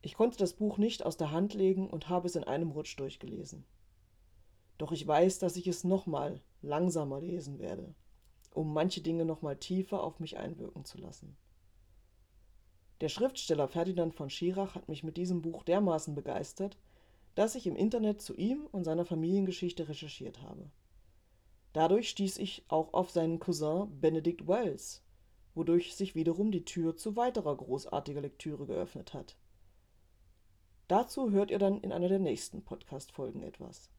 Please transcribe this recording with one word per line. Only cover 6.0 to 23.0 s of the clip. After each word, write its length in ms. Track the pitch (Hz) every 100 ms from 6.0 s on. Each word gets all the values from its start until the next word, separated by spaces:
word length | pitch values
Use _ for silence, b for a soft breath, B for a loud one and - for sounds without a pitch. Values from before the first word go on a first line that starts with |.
| 185 147 147 - - _
langsamer 580 | 143 147 180 160 143 135
lesen 380 | 170 175 143 139
werde, 340 | - - - - - - - - -
um 220 | - 156
manche 280 | 151 175 180
Dinge 240 | 156 165 165
nochmal 320 | 156 151 139
tiefer 440 | - 185 190 202
auf 180 | - -
mich 180 | 160 -
einwirken 480 | - 170 - - 139
zu 120 | -
lassen. 400 | - - - - _ - - - - - _ _ _ - - - - _ _ -
Der 80 | 156
Schriftsteller 580 | 175 254 262 - 151 139
Ferdinand 480 | 165 175 175 170 160
von 160 | 139
Schirach 420 | - 175 185 196
hat 160 | 185 -
mich 140 | 156
mit 140 | 160 156
diesem 260 | 180 180
Buch 200 | 165 165
dermaßen 520 | - 180 202 156 156 143
begeistert, 640 | 139 - 143 - 196 - b b b b b -
dass 180 | 214
ich 140 | 254 196
im 80 | -
Internet 480 | 214 233 214 208
zu 120 | - -
ihm 320 | 196 277 302
und 120 | 196
seiner 220 | 165 160 175
Familiengeschichte 840 | 160 165 190 190 180 180 175 151
recherchiert 540 | 147 156 - 131 127
habe. 300 | - - 143 - _ - - - _ _ _ - _
Dadurch 360 | 156 160 202 226
stieß 280 | - 196 -
ich 280 | 190 - -
auch 260 | 156 156
auf 180 | -